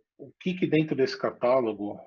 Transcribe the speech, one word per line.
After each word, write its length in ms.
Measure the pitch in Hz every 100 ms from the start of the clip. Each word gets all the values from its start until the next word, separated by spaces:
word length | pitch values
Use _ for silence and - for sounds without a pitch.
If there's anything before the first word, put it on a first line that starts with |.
| _ _
o 120 | 139 -
que 140 | 185
que 140 | 180 151
dentro 280 | 151 156
desse 240 | 135 131 -
catálogo 800 | 117 - 123 131 117 104 104 104